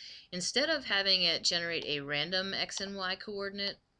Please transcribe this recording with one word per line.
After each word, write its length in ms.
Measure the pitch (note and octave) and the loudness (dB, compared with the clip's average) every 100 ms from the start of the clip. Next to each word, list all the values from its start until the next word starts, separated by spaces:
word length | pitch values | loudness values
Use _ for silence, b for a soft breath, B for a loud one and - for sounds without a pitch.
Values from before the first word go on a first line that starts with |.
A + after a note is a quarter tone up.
| B B B | B B B
instead 400 | F3+ F3 A#3+ D#4 | -4 0 2 2
of 140 | D4+ | 2
having 400 | B3+ G3+ G3 F#3 | 2 2 4 4
it 180 | F3 D#3+ | 4 4
generate 420 | - F3 E3+ E3 | 2 2 0 -2
a 140 | - D3 | -2 -2
random 560 | C#3+ D3 D#3 F#3 G3 | 0 0 0 0 -2
X 260 | C3+ F3+ - | -2 -4 -4
and 140 | G3 | -6
Y 220 | G3 F#3 F#3+ | -4 -4 -4
coordinate, 640 | - G3+ G3 G3+ G3+ - _ | -6 -6 -6 -4 -4 -6 _